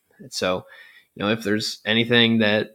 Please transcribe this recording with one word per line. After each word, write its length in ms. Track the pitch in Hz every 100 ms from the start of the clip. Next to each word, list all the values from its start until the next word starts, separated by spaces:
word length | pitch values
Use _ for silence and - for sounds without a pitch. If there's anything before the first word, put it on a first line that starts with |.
| _ - 156
So, 340 | - 92 92 - - - - _
you 100 | -
know, 60 | 101
if 120 | 113
there's 380 | 101 107 110 -
anything 540 | 107 110 117 120 117 113
that 340 | 107 107 110